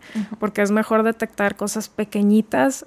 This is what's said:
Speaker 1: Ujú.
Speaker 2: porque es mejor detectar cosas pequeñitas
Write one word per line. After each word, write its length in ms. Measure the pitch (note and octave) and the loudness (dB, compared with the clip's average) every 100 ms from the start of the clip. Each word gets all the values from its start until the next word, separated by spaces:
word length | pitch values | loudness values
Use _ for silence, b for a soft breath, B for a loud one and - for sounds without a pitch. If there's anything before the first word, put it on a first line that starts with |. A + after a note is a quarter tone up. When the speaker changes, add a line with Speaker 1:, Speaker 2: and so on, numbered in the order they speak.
| - A3 | -8 -8
Speaker 1:
Ujú. 220 | G3+ G#3+ | -8 -6
Speaker 2:
porque 220 | G#3+ G#3 | -4 0
es 100 | G3+ | 2
mejor 320 | G#3+ G#3+ A3 | 2 2 2
detectar 540 | A3 A3+ A3 - G3+ G3+ | 2 -2 -6 -2 -2 -2
cosas 320 | G3+ A3 - | -6 -6 -8
pequeñitas 960 | - G#3+ G3+ G3+ G#3+ A3 - C4+ C4 | -8 -4 0 4 4 2 2 0 0